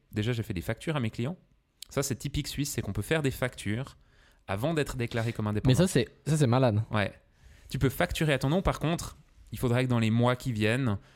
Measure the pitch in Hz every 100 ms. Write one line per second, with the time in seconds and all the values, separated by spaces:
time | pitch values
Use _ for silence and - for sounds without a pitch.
0 | _ 107 107 117 107 92 78 113 - 151
1 | 113 - 123 185 _ _ _ - - -
2 | 143 123 143 151 143 - 143 - 107 98
3 | 101 160 139 - 123 - 101 110 139 -
4 | _ _ _ _ - 98 139 160 139 127
5 | 117 117 113 113 107 104 131 123 185 139
6 | 110 - - 156 131 123 131 104 110 110
7 | 98 - _ _ - - - 135 135 -
8 | 175 - 156 131 135 175 165 - 156 170
9 | - - _ - - 107 127 120 127 120
10 | 110 117 120 123 131 107 107 120 131 101
11 | -